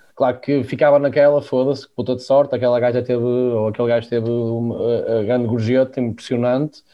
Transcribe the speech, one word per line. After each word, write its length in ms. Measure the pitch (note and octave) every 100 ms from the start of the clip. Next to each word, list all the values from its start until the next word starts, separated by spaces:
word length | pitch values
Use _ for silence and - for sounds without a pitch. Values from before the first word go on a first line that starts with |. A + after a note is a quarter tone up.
| _ -
claro 240 | C3 B2
que 240 | - C#3+
ficava 360 | A2+ C#3+ D3+ C#3+
naquela, 420 | C#3+ C#3 C#3+ D3
"Foda-se, 460 | - C3 C3 C#3+ -
que 60 | -
puta 200 | A#2+ B2
de 60 |
sorte, 320 | - C3+ C#3+ B2
aquela 240 | B2 A#2+
gaja 220 | B2 A#2+
teve, 220 | B2 B2
ou 440 | A#2+ B2 B2 A2+ G#2+
aquele 180 | G#2+ A#2+
gajo 220 | A#2 A2+
teve 200 | A#2+ A2+
uma, 460 | A#2+ A2+ A#2 A#2 A2+
a, 420 | A2+ A2+ - A2+
a 20 |
grande 240 | G#2 B2 A#2
gorjeta, 520 | A#2 A2 B2+ C3 -
impressionante", 840 | A#2+ - - B2 B2 B2+ D3+ - _